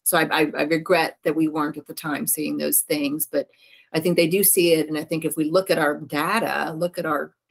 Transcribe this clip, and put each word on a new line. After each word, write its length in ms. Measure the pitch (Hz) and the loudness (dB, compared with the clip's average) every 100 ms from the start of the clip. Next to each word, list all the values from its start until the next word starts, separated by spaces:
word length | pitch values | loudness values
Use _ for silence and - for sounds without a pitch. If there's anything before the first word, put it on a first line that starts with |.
so 140 | - 170 | 0 0
I, 60 | |
I, 280 | 160 160 151 - | 2 2 0 0
I 60 | |
regret 560 | 151 160 160 175 156 - | -2 -2 2 2 2 -2
that 140 | 170 156 | -2 0
we 100 | 156 | 0
weren't 300 | 156 151 151 | 0 -4 -4
at 100 | - | -12
the 60 | |
time 340 | 160 156 143 156 | -10 -6 -4 -4
seeing 300 | - 151 147 | -4 -4 -2
those 240 | 147 143 | 0 0
things, 440 | - 151 143 151 - | 0 -2 -2 -4 -2
but 220 | 143 - _ _ - _ | -4 -4 _ _ -20 _
I 80 | 165 | -2
think 160 | 170 170 | 2 2
they 100 | 170 | 2
do 160 | 190 | 2
see 300 | 196 - 170 | 2 4 4
it, 160 | 160 151 | 4 2
and 80 | 151 | -4
I 80 | 160 | -4
think 180 | 165 | -4
if 140 | 156 160 | -4 -2
we 80 | 156 | 0
look 220 | 175 190 | 0 2
at 60 | 160 | 2
our 180 | 147 147 | 2 -2
data, 720 | 156 147 165 220 143 139 147 160 | -4 -4 0 0 0 -2 -4 -4
look 220 | 175 180 | -4 -4
at 80 | 165 | -2
our, 280 | 147 156 - _ | -2 -4 -12 _